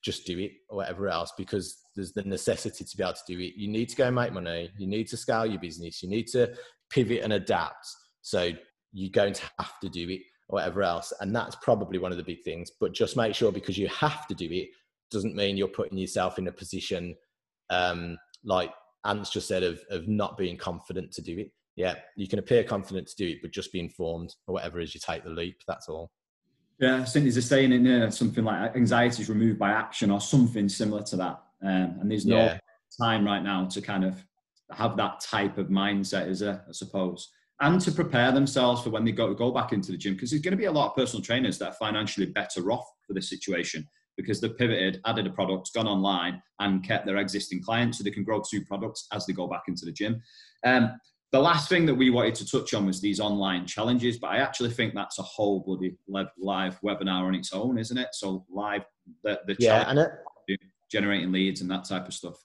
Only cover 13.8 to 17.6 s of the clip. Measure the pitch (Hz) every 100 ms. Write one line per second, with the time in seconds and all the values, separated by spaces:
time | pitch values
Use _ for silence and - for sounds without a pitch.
13.8 | 92 - 151 - - 90 87 90 - _
14.8 | _ _ _ 107 104 101 101 98 95 -
15.8 | 110 95 92 - 92 - 90 - 90 92
16.8 | - 95 87 87 _ _ _ _